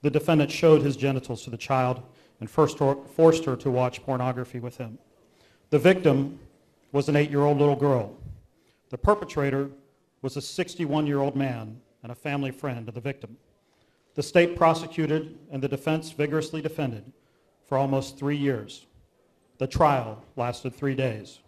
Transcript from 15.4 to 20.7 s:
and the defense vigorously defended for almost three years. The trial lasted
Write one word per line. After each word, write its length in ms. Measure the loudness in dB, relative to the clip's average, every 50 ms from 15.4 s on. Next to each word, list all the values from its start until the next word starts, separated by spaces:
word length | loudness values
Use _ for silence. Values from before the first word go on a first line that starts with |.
| -20 -12
and 120 | -10 -6 -4
the 40 | -4
defense 440 | -6 -4 -2 -2 -2 -2 -4 -8
vigorously 500 | -4 -2 -2 0 0 -2 -2 -2 -6 -6
defended 500 | -6 -6 -4 -4 -4 -4 -4 -8 -14 -18 -20 _ _ _ _ _ _ _ _ _ _
for 120 | _ -2 0
almost 420 | 0 2 0 -2 -2 -4 -10 -6
three 180 | -4 -2 -2 0
years. 480 | 0 0 0 -2 -4 -10 -16 -20 _ _ _ _ _ _ _ _ _ _ _ _ _ _ _ _
The 100 | -6 -4
trial 560 | 2 4 4 4 4 2 -2 -4 -10 -14 -18 _ _
lasted 400 | -4 -4 -4 -4 -6 -10 -12